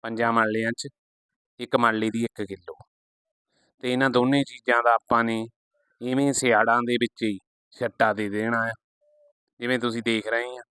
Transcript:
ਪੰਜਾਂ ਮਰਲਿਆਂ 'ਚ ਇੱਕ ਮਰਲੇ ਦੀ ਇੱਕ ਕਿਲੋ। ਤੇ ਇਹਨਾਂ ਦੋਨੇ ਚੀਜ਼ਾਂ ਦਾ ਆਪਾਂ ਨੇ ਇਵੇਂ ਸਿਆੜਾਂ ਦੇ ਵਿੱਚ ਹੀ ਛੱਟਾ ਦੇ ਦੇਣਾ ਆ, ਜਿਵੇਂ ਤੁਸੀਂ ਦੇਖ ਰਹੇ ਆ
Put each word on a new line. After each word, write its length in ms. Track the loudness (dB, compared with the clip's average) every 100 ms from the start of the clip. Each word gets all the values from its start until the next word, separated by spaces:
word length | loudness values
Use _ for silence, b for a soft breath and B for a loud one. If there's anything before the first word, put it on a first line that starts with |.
ਪੰਜਾਂ 300 | -8 0 2
ਮਰਲਿਆਂ 380 | 2 2 0 -4
'ਚ 140 | -6 -12 _ _ _ _ _ _ _
ਇੱਕ 160 | -2 2
ਮਰਲੇ 340 | 2 2 -2
ਦੀ 120 | -2
ਇੱਕ 180 | -4 -6
ਕਿਲੋ। 320 | -10 -10 -14 -18 -20 _ _ _ _ _ _ _ _ _
ਤੇ 80 | -4
ਇਹਨਾਂ 180 | 0 2
ਦੋਨੇ 320 | 2 2 2
ਚੀਜ਼ਾਂ 380 | 0 -6 2 4
ਦਾ 100 | 4
ਆਪਾਂ 300 | 2 _ 0
ਨੇ 140 | 2 -2 -6 _ _ _ _ _
ਇਵੇਂ 300 | -4 0 0
ਸਿਆੜਾਂ 440 | 0 2 2 4 0
ਦੇ 140 | 0 -2
ਵਿੱਚ 220 | -2 _
ਹੀ 140 | -4 -4 _ _ _ -8
ਛੱਟਾ 360 | -8 _ 0
ਦੇ 140 | 0 -4
ਦੇਣਾ 280 | -2 -2 -2
ਆ, 100 | -4 -8 _ _ _ _ _ _ _ _
ਜਿਵੇਂ 180 | -2 -2
ਤੁਸੀਂ 220 | -2 -4
ਦੇਖ 240 | -2 -2 -2
ਰਹੇ 300 | -4 -4 -10
ਆ 60 | -18